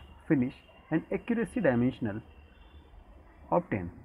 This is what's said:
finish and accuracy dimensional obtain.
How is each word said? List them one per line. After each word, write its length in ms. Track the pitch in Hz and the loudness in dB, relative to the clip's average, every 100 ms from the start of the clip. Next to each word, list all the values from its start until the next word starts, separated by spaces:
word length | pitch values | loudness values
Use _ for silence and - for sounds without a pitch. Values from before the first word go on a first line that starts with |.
| - - - | -20 -10 0
finish 280 | 151 127 - - - - | 2 2 -4 -20 -18 -2
and 120 | 160 - | -2 -2
accuracy 480 | 196 - 233 220 - | -6 -2 -2 -2 0
dimensional 600 | 165 120 123 123 113 104 - - - - - - - - - - - - - | 2 4 2 0 -4 -6 -10 -20 -20 -20 -20 -20 -20 -20 -20 -20 -20 -16 -2
obtain. 380 | 175 175 110 90 - | -2 0 -4 -4 -10